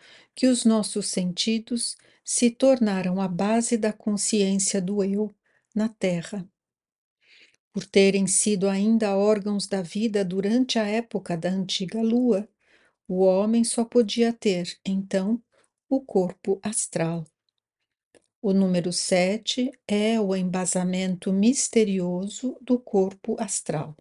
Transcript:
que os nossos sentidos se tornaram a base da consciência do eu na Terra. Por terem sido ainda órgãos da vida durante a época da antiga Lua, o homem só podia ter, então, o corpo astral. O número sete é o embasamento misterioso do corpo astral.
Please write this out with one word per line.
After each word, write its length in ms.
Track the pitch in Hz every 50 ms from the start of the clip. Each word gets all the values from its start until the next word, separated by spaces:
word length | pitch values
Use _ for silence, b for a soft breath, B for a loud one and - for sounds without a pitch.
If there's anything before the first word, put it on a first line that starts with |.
| b b b b b b _
que 100 | - -
os 200 | 262 254 233 -
nossos 420 | 226 220 220 202 - - 208 190
sentidos 880 | - - 190 180 180 175 - - 220 226 226 220 - 247 233 - - - b b b b b b
se 260 | - - - 247 233
tornaram 720 | 240 - 262 269 269 254 233 208 190 190 185 185 180 190
a 60 | 196
base 500 | 185 180 170 196 208 226 233 233 - 240
da 160 | 220 214 214 208
consciência 880 | - - 214 208 208 - - - 214 196 190 196 196 196 - - 196
do 220 | 180 180 208 208 190
eu 300 | 196 196 208 214 202 - _ _ _ _ _ _ _ -
na 140 | 208 214
Terra. 580 | 226 - - - 185 175 170 165 - - 208 175 - _ _ _ _ _ _ _ _ _ _ _ _ _ b b b b b b b b b _ _
Por 140 | - 196 -
terem 420 | - - 202 196 196 190 196 196
sido 420 | 185 - - - 214 208 185 185 196
ainda 460 | 196 196 202 220 226 220 220 202 196
órgãos 500 | 196 202 214 214 208 190 208 208 202 190
da 160 | - 202 190
vida 420 | 180 160 - 202 220 233 202 202 196
durante 540 | 175 180 196 190 202 220 254 254 254 -
a 80 | 233 214
época 500 | 202 208 226 233 - - 196 180 - 175
da 140 | 165 165 180
antiga 520 | 185 190 185 185 - - 190 175 220 226
Lua, 460 | 226 226 226 240 254 247 214 190 214 - _ _ _ _ _ _ _ _ _ _ _
o 140 | - 185 180
homem 420 | 190 190 185 190 208 214 226 233 233
só 200 | 233 - - 226
podia 480 | 233 - 247 240 202 - 233 233 233
ter, 460 | 233 - - 214 185 175 175 175 - - -
então, 560 | 196 190 190 190 190 - 190 190 202 226 233 - _ _ _ _ _ _ _ _ -
o 100 | 269 269
corpo 600 | 269 - - 202 180 180 - - - 196 196 196
astral. 640 | - 208 214 - - - - 175 165 165 170 170 156 - _ _ _ _ _ _ _ _ _ _ _ _ _ _ _ _ _ _ _ _ _ _
O 120 | - 202 190
número 380 | 196 196 185 180 175 170 180
sete 800 | 175 - - - 190 180 180 185 202 220 - - - - 247 269 - _ _
é 320 | - 208 208 208 220 226 226
o 160 | 214 185 190
embasamento 960 | 190 180 185 175 185 180 175 - 185 180 185 185 185 190 185 180 180 - 202
misterioso 1300 | 190 190 202 233 277 - - - - 233 220 196 190 190 175 180 180 180 190 202 214 - - 254 - -
do 160 | 240 - 254
corpo 580 | 240 - - - 196 190 190 196 - - - 220 -
astral. 560 | 220 202 - - - - 160 156 139 147 151 -